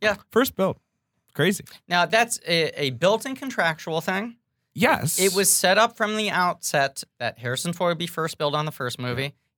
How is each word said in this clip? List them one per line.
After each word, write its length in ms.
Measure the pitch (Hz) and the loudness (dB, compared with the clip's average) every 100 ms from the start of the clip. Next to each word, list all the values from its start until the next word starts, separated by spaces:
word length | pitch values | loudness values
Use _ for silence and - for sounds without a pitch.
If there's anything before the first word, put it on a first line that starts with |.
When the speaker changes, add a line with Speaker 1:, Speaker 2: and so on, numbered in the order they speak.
Speaker 1:
Yeah. 160 | 214 202 - | -2 -2 0
Speaker 2:
First 240 | 220 262 - | 2 2 2
build. 220 | 190 - _ _ _ _ _ | -2 -2 _ _ _ _ _
Crazy. 320 | - 170 202 - - - | 0 0 0 -6 -20 -2
Speaker 1:
Now, 180 | 175 165 | 2 4
that's 320 | 220 233 - - | 4 2 -2 -2
a, 240 | 170 156 - | 0 0 -2
a 100 | 143 | -4
built-in 440 | 120 175 220 269 262 | 0 2 2 -2 -8
contractual 640 | 269 226 175 - - 160 | -6 -2 0 -2 -4 -4
thing. 360 | 160 190 233 - _ _ _ | -2 -4 -4 -12 _ _ _
Speaker 2:
Yes. 440 | - 233 269 151 - | 0 2 2 0 2
Speaker 1:
It 140 | 190 | 2
was 140 | 185 190 | 2 2
set 280 | - 180 196 | 4 4 4
up 180 | 233 - | 4 2
from 200 | 214 214 | -2 -2
the 140 | 208 | -2
outset 720 | 165 180 - - 151 135 - - - | 0 0 -2 -2 0 0 -2 -16 -8
that 200 | 120 - | -8 -6
Harrison 340 | 123 127 170 | -6 -4 -4
Ford 200 | 170 175 | -2 -2
would 60 | 165 | -2
be 80 | 170 | -4
first 280 | - 160 - | -6 -6 -2
build 180 | 147 | -2
on 120 | 147 151 | -2 -4
the 60 | |
first 260 | - 127 - | -6 -8 -6
movie, 360 | 123 123 139 - _ | -6 -4 -6 -8 _